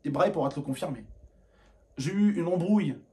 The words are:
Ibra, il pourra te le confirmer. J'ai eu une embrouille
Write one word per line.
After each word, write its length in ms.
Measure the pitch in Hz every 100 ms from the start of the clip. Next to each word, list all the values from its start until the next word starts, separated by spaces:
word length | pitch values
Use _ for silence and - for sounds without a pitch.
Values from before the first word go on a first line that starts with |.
| -
Ibra, 200 | 135 185
il 40 |
pourra 180 | 165 135
te 60 | 147
le 100 | 139
confirmer. 400 | 131 160 127 104 - - _ _ _ _ _ _ -
J'ai 140 | 135
eu 220 | 196 208 175
une 120 | 170
embrouille 500 | 180 180 208 160 127 -